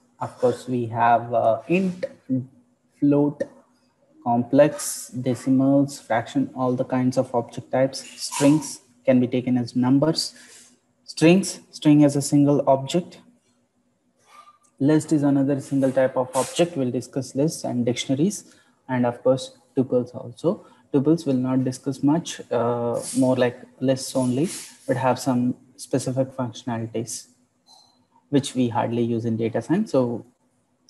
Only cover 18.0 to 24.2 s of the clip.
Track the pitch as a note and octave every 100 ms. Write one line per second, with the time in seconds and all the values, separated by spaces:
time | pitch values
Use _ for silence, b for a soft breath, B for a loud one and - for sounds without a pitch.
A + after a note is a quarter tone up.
18 | - C3+ F3+ - - b b b - B2+
19 | A#2+ A#2+ B2+ C3+ - - _ - B2+ B2+
20 | A#2 - A#2+ A#2+ D#3 G#3+ b b b C#3+
21 | C#3 E3 C#3 B2+ B2+ C3 B2+ B2+ - C3+
22 | C#3 E3 - - - A#2+ A#2+ A#2+ A#2+ A#2
23 | - B2 B2+ B2+ B2 - - - C3 C3
24 | - C3+